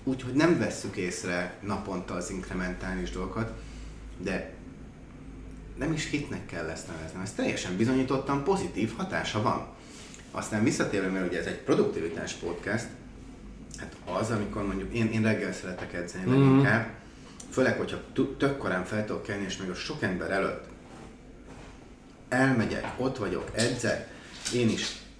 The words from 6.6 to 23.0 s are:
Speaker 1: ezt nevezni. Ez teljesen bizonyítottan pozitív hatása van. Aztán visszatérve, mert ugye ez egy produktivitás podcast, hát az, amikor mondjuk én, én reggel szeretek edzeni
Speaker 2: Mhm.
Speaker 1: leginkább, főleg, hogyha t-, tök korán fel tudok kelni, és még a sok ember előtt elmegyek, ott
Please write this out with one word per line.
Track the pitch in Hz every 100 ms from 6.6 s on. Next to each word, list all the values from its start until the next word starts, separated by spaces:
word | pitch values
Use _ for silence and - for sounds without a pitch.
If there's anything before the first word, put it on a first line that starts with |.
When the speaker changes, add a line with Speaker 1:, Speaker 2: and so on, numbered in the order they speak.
| 80
Speaker 1:
ezt | 80 -
nevezni. | 80 80 90
Ez | 95
teljesen | - 262 - 92 92
bizonyítottan | 117 131 127 135 131 139
pozitív | 196 127 120 - 113 -
hatása | 185 82 80 110
van. | 107 82 - - - - - - -
Aztán | - - 107
visszatérve, | 123 - - 101 95
mert | 95 90
ugye | 87
ez | 87
egy | 92
produktivitás | - 170 - - 82 82 80
podcast, | - 87 82 98 110 117 - - - - - - - - -
hát | - - - 92
az, | 113
amikor | 110 101 107 101
mondjuk | 95 92
én, | 117 110
én | 113
reggel | 107 101 95
szeretek | 92 95 90 -
edzeni | 90 87 92
Speaker 2:
Mhm. | 95 135
Speaker 1:
leginkább, | 139 135 135 110 113 - - - - - - -
főleg, | 123 104
hogyha | 95 - -
t-, | - - -
tök | 139 -
korán | 98 92
fel | 90 107 107
tudok | 85
kelni, | - 101
és | 95 -
még | 95
a |
sok | 90 - -
ember | 95 90 82
előtt | 95 123 - - - - - - - - - - - - - - - - - -
elmegyek, | 127 135 123 98 104 -
ott | -